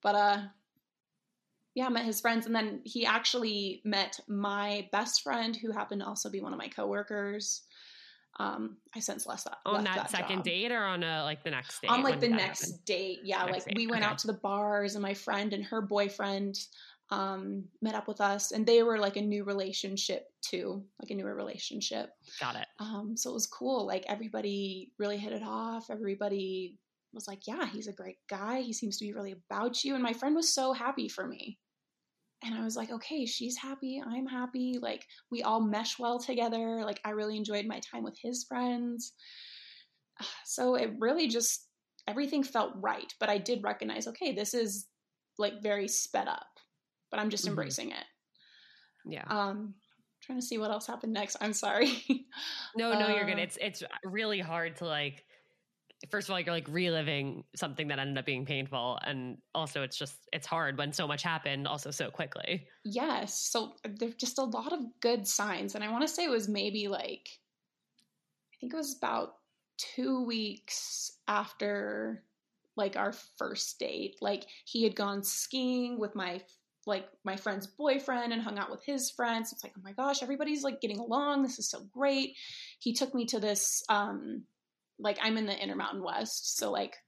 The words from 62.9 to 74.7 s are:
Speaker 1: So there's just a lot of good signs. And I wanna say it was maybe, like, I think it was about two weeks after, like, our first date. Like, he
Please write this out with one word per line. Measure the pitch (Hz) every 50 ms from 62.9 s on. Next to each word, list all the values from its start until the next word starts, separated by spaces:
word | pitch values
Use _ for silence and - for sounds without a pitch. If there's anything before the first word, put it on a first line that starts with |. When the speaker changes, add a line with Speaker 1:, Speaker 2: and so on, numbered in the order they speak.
| 196 240 285 320 247 - 208 202 - -
Speaker 1:
So | - - - 233 220 226 - - -
there's | 220 202 208 233 233 233
just | - 254 247 - 269
a | 269
lot | 240 220 220 226 294 349
of | 311 247 226 - _
good | - 233 240 - 196
signs. | - - - 202 208 185 180 196 196 202
And | 208 208
I | 214
wanna | 226 240 302 302
say | - - 349
it | 320
was | 247 226 202 202
maybe, | 208 202 196 208 196 214 202 202
like, | 196 151 117 - 78 - - - - - _ _ _ _ _ _ _ _ _ _ _ _ _ _ _ _ _ _ _ _ _ _ _
I | -
think | 247 247 285
it |
was | 320 302 277 -
about | - 254 226 - - - - - - _ _ _ _ _ _ _ -
two | - - - - 254 262 262 254 247
weeks | 233 233 220 214 208 196 - - - - - - - - - - - - - _ -
after, | 208 208 208 208 - - 214 208 202 202 208 208 214 214 220 226 226 - - _ _ _ _ _ _ _ _ _ _
like, | - 202 196 196
our | 196 202 202 196
first | - - - _ - - - 208 - - - - -
date. | - - 76 - 98 - - -
Like, | - 202 202 190 - - - - -
he | -